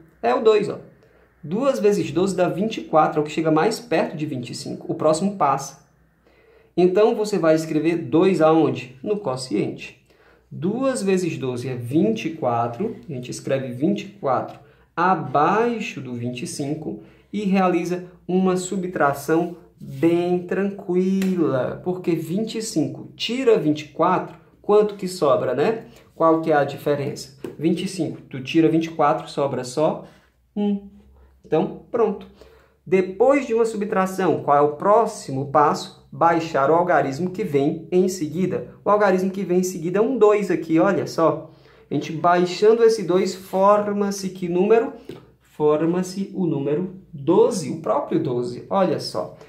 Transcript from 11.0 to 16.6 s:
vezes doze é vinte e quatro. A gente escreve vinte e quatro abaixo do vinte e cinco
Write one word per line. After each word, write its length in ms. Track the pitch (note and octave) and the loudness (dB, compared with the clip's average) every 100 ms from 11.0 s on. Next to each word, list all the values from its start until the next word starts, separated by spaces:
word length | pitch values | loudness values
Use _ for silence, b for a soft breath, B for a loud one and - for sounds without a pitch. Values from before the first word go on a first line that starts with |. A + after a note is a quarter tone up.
vezes 340 | G3 F#3 E3+ C3 | 0 0 -2 -4
doze 320 | C3 A#2+ C3 | -6 -6 -6
é 60 | A#2+ | -8
vinte 480 | A#2 D#3 G#3+ - | -2 2 2 0
e 60 | D#3 | -6
quatro. 680 | - B2 A#2 A#2+ - G#3+ - - | -4 -2 0 -2 -4 -6 -8 -12
A 60 | |
gente 180 | B2+ - | -10 -10
escreve 400 | - - C3 B2 | -8 -4 -4 -4
vinte 340 | B2 E3 - | -2 -2 -2
e 40 | - | -6
quatro 500 | - C#3 A#2 - - b b b - | -6 -2 -2 -4 -12 b b b -2
abaixo 1040 | F3+ E3+ C3 C#3+ E3 G#3 A#3+ A3+ - C#3+ | 0 0 0 2 2 2 0 -2 -8 -10
do 140 | B2+ | -10
vinte 280 | A#2+ A#2+ B2 | -8 -8 -8
e 40 | F3 | -8
cinco 560 | - | -6